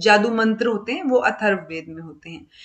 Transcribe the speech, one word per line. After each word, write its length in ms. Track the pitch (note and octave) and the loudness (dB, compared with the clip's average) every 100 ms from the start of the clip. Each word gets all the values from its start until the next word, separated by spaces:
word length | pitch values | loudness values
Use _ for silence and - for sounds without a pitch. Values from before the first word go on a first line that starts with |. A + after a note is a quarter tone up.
जादू 280 | G#3 G#3 A3+ | 4 4 4
मंत्र 380 | A3+ A3 A3 A#3+ | 0 0 0 0
होते 260 | G#3 - | -2 -4
हैं, 100 | D4+ | -6
वो 140 | D#4 B3+ | 0 2
अथर्ववेद 680 | G#3+ G#3+ G#3+ F#3+ D#3+ D#3+ D#3+ | 2 0 0 0 -4 -12 -12
में 140 | D#3+ | -14
होते 280 | E3 D3 E3 | -16 -18 -18
हैं। 160 | E3 - - | -18 -20 -20